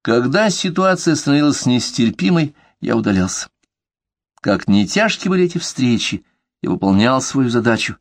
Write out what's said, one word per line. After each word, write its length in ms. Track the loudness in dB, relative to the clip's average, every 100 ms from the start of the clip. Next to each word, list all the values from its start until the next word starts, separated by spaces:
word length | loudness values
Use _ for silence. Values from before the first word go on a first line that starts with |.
Когда 480 | 2 0 2 0 0
ситуация 640 | 0 -4 0 0 2 0 0
становилась 520 | 0 2 2 0 0
нестерпимой, 880 | 0 -2 0 -2 0 2 2 0 _ _ _
я 160 | -2 0
удалялся. 520 | 2 0 0 -4 -14 _ _ _ _ _ _ _ _ _
Как 260 | -2 -2 2
ни 180 | 2 2
тяжки 420 | 0 -2 -2 -2
были 180 | 0 0
эти 140 | -2
встречи, 680 | -8 -2 0 0 -2 -8 _ _ _ _
я 80 | -6
выполнял 500 | -2 2 4 4 0
свою 280 | -2 0 2
задачу 480 | 2 2 0 -2 -10